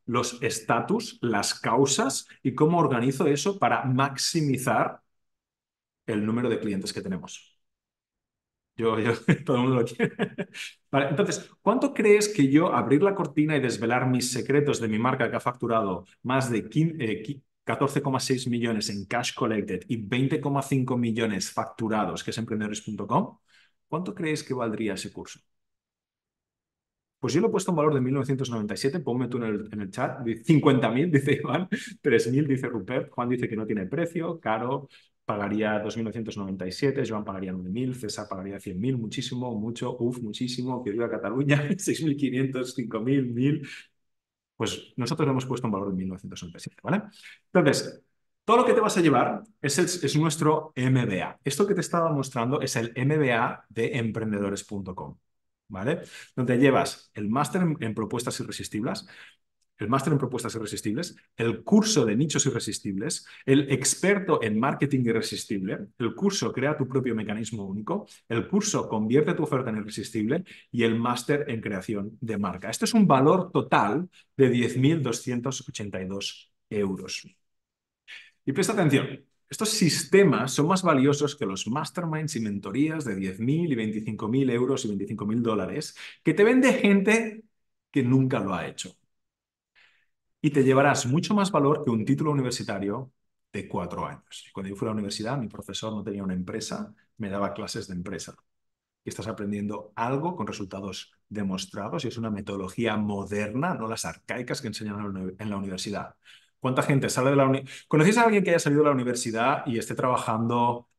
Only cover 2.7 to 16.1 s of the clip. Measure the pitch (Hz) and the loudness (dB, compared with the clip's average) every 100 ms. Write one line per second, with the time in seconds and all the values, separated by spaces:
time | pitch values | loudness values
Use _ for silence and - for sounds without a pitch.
2.7 | 170 151 123 127 135 160 143 202 196 123 | 4 4 2 2 2 2 2 0 0 2
3.7 | 117 127 131 139 135 - 165 147 127 127 | 2 2 2 0 -2 -2 0 0 0 2
4.7 | 113 165 - _ _ _ _ _ _ _ | 2 0 -4 _ _ _ _ _ _ _
5.7 | _ _ _ - 104 107 117 123 107 110 | _ _ _ -4 0 0 0 0 0 -2
6.7 | 95 92 - 95 90 - - - _ _ | -4 -4 -6 -6 -6 -8 -18 -20 _ _
7.7 | _ _ _ _ _ _ _ _ _ _ | _ _ _ _ _ _ _ _ _ _
8.7 | - 113 110 117 117 - 143 - 123 127 | -2 0 2 0 2 2 2 2 2 2
9.7 | 127 117 - 226 - 220 - 190 - - | 2 0 0 -2 -2 -6 -6 -10 -12 -14
10.7 | - _ 139 143 147 185 156 - _ 190 | -16 _ 0 0 0 0 -4 -10 _ 0
11.7 | 247 277 - 214 208 208 - 135 143 180 | 2 0 4 6 6 6 4 6 6 4
12.7 | 120 117 143 196 - 151 151 151 147 127 | 2 4 4 4 2 -2 0 2 2 0
13.7 | 104 117 123 131 127 - 123 - 143 139 | -2 0 2 2 2 0 -2 2 4 4
14.7 | 117 113 107 120 135 113 113 123 - 117 | 2 0 2 2 2 0 0 -2 -2 0
15.7 | 113 101 92 - | 0 0 -4 -8